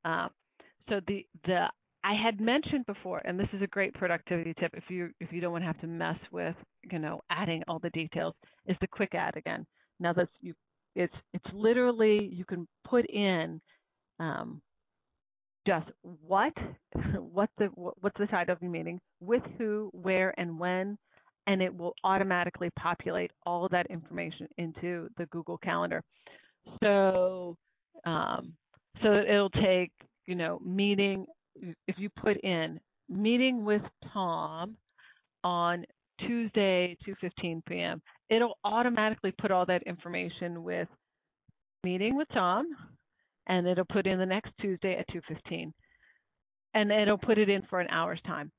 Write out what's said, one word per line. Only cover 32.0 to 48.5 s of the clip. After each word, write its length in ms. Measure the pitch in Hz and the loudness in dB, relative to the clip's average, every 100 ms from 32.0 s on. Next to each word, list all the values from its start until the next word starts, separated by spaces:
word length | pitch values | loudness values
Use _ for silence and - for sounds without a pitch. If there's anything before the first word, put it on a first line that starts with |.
| 202 | -8
put 260 | - 214 196 | -2 0 2
in 340 | 196 170 160 165 _ _ - | 2 0 -2 -6 _ _ -8
meeting 560 | 190 214 240 262 247 | 0 4 4 4 2
with 180 | 208 208 - _ - | 2 2 0 _ -10
Tom 640 | 202 180 165 156 160 185 226 _ _ - _ _ _ | -4 -2 -2 -4 -6 -10 -10 _ _ -20 _ _ _
on 420 | 180 175 170 175 170 _ _ - | 0 2 2 0 -4 _ _ -8
Tuesday, 760 | - 233 226 226 196 180 180 175 | -2 0 2 4 6 4 2 -2
two 100 | - 190 | -10 -6
fifteen 420 | 180 - 175 165 - | -6 -4 -4 -4 -6
P 140 | 180 | -4
M, 200 | 170 165 - _ _ | -4 -6 -10 _ _
it'll 280 | 226 240 - | 2 2 0
automatically 680 | 208 214 247 233 214 220 190 - | 0 2 2 4 2 2 -4 -2
put 100 | 208 | 2
all 160 | 185 180 | 4 4
that 160 | 180 | 2
information 800 | 180 175 175 175 175 - 175 170 | 0 -10 -6 -4 -6 -6 -6 -6
with 260 | 175 175 175 _ _ _ _ _ _ _ _ _ | -4 -4 -4 _ _ _ _ _ _ _ _ _
meeting 340 | 185 185 208 269 | -2 0 2 0
with 120 | 302 | 0
Tom, 360 | 247 180 196 330 285 - - _ _ _ _ - | 2 2 2 -2 -8 -16 -20 _ _ _ _ -2
and 200 | 180 175 | 0 2
it'll 180 | 180 | 0
put 220 | 185 196 190 | 2 0 2
in 120 | 185 | 0
the 80 | 185 | 0
next 260 | 190 - - | -2 -4 -6
Tuesday 360 | 202 180 196 180 | -6 -2 -2 -2
at 100 | - | -4
two 80 | 175 - | -10 -10
fifteen. 440 | 160 - 165 170 - _ _ _ _ _ _ _ _ _ | -12 -8 -8 -8 -12 _ _ _ _ _ _ _ _ _
And 160 | 214 202 | 2 4
it'll 280 | 214 208 208 | 6 6 4
put 200 | - 214 | 4 6
it 100 | 202 | 6
in 140 | 196 - | 4 0
for 120 | 185 | -2
an 80 | 175 | 0
hour's 300 | 165 170 170 185 | 0 0 -2 -6
time. 240 | 156 151 | -6 -8